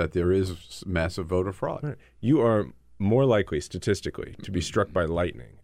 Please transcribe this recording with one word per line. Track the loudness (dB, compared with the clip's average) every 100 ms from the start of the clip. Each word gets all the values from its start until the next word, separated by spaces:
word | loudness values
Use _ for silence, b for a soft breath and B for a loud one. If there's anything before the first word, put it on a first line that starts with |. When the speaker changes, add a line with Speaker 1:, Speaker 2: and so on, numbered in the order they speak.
Speaker 1:
that | 0
there | 2 2
is | 2 0
s-, | -6 -14 -12 -2
massive | 0 0 -2 -2
voter | 0 0
fraud. | -4 -6 -4
Speaker 2:
Right. | -8 -10 b b
You | 2 4
are | 4 2 0 -10 _ -2
more | 2 4 6
likely | 4 2 -4
statistically | -6 -4 -2 -2 -4 -8 -12 -12
to | -6
be | -4
struck | -2 -2 0
by | 0
lightning | 0 0 -2 -6 -16 -20